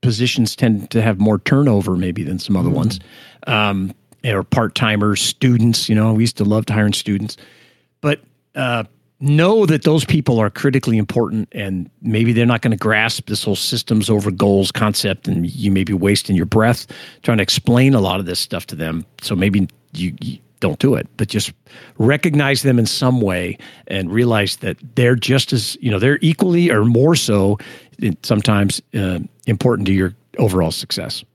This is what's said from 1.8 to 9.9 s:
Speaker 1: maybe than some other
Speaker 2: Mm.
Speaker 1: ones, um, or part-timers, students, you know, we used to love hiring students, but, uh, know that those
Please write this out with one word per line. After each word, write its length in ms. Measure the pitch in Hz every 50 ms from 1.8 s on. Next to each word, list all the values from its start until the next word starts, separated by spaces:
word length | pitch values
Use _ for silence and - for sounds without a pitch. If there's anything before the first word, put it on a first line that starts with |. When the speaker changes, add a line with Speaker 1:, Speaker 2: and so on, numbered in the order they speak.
| 90 90 92
Speaker 1:
maybe 260 | 87 95 92 85 - 85
than 160 | 69 92 90
some 180 | - - 101
other 120 | 92 85 -
Speaker 2:
Mm. 60 | -
Speaker 1:
ones, 260 | - - 110 104 92 - - - - - - - _ -
um, 460 | - - 107 107 104 101 95 95 95 - _ _ _ - _ -
or 180 | 127 107 98 90
part-timers, 760 | _ - 120 113 101 - - - 110 107 104 104 107 101 98 -
students, 680 | - - _ - 127 123 117 113 117 113 - - -
you 60 | 110
know, 180 | 107 107 113 113
we 100 | 110 117
used 120 | 113 -
to 80 | - 107
love 200 | 101 104 110 107 -
hiring 240 | 104 110 104 104 98
students, 440 | - - - 101 98 104 104 - - - - _ _ _ _ _ _ _ _ _ _
but, 200 | - 147 - - _ _ _ _ _ _ _
uh, 300 | - 135 123 120 117 110 _ _ _ _ _ _ _
know 460 | 139 143 147 151 165 185 220 226 208
that 180 | 156 160 147 -
those 200 | 156